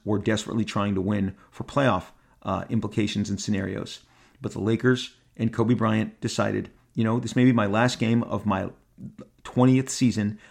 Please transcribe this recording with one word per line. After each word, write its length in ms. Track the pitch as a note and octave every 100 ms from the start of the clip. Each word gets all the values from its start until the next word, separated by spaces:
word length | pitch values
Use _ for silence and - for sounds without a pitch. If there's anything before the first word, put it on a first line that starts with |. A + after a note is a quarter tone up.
were 140 | G2 G#2
desperately 480 | G#2 G#2+ - A#2 G#2
trying 300 | G#2+ G2+ F#2+
to 60 |
win 340 | F#2+ G#2 F#2+ - _
for 120 | -
playoff, 420 | - - C3+ F#2 - - _ _
uh, 240 | - F#2 -
implications 600 | A#2 G#2 - G#2 G#2 G#2
and 100 | G2
scenarios. 600 | - G2+ G2 - - - _ _ _ _
But 120 | A2
the 80 | A2
Lakers 540 | G2+ A2+ B2+ B2 - - _ -
and 160 | A2+
Kobe 220 | - A#2 B2
Bryant 440 | A2+ A2 A2 -
decided, 520 | A2+ - G#2+ G2+ - - _ -
you 80 |
know, 160 | A2 A#2
"This 160 | A#2 B2+
may 100 | B2+
be 80 |
my 140 | A#2 G2+
last 320 | G#2+ B2+ -
game 240 | A2+ A#2
of 240 | - G#2 G#2
my 240 | F#2+ F#2 - _ - - - - _
twentieth 480 | - - B2+ C3 C3
season, 480 | - B2+ G#2+ G#2 G#2+ -